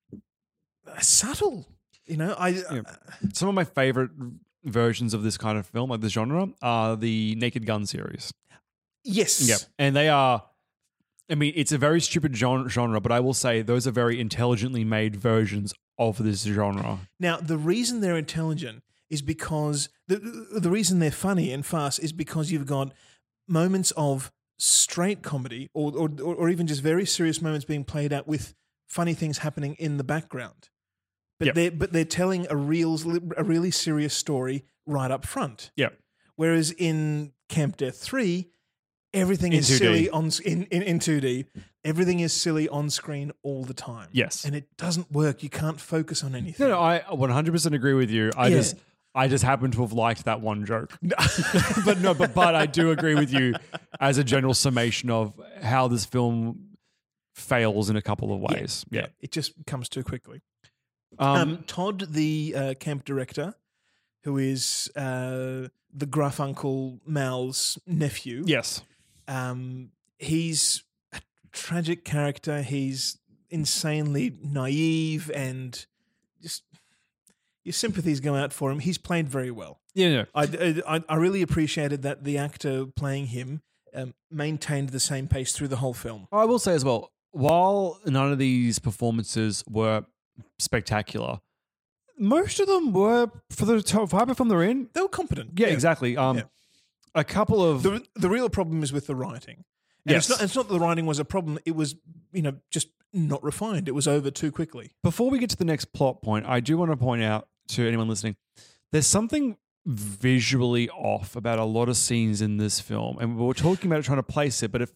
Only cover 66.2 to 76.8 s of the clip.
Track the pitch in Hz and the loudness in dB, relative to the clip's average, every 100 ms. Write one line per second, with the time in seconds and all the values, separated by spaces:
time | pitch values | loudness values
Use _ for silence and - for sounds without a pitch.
66.2 | 143 135 139 135 143 135 131 127 - 147 | 0 0 -4 -4 -4 -4 -6 -10 -6 -2
67.2 | 135 127 127 131 - - - 165 147 - | -2 -2 -4 -2 -4 -4 -4 -2 -2 -4
68.2 | - 120 175 139 - - - _ _ _ | -8 -4 0 0 0 -8 -12 _ _ _
69.2 | - 131 127 127 127 127 127 _ _ _ | -10 -6 -6 -6 -8 -10 -14 _ _ _
70.2 | - 160 165 151 - - - _ _ - | -4 -2 0 0 0 -2 -6 _ _ -20
71.2 | - _ _ - - 170 160 170 - 147 | -20 _ _ -14 -6 -4 -2 -4 -4 -2
72.2 | 143 143 - 147 135 143 135 135 - - | -2 -4 -6 -4 -4 -4 -4 -4 -6 -8
73.2 | _ _ _ 165 143 - 160 151 151 143 | _ _ _ -6 -2 -2 -2 -2 0 0
74.2 | 254 - 147 143 131 143 160 160 160 156 | -2 -4 -6 -4 -2 0 2 2 0 -4
75.2 | 151 143 131 127 127 - - _ _ _ | -6 -6 -6 -8 -10 -12 -16 _ _ _
76.2 | _ _ 160 - - _ | _ _ -14 -14 -14 _